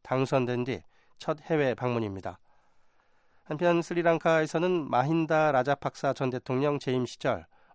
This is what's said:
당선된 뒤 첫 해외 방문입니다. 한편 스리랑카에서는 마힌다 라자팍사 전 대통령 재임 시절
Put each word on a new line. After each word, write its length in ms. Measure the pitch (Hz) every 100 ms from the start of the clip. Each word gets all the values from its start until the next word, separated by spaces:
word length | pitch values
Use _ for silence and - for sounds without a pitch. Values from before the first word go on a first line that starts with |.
당선된 640 | - 131 135 135 123 123
뒤 180 | 127 101 - _ _ -
첫 200 | - 156
해외 320 | - 156 135
방문입니다. 640 | 107 123 120 107 95 90 87 _ _ _ _ _ _ _ _ _ _
한편 400 | - 151 175 170
스리랑카에서는 1040 | 160 175 170 165 165 160 156 160 180 175 131
마힌다 640 | 120 139 165 160 156 156
라자팍사 640 | 131 127 139 135 - 143
전 160 | 131 131
대통령 480 | 123 - 127 147 143
재임 260 | - 127
시절 400 | 120 - 139 95 - _ -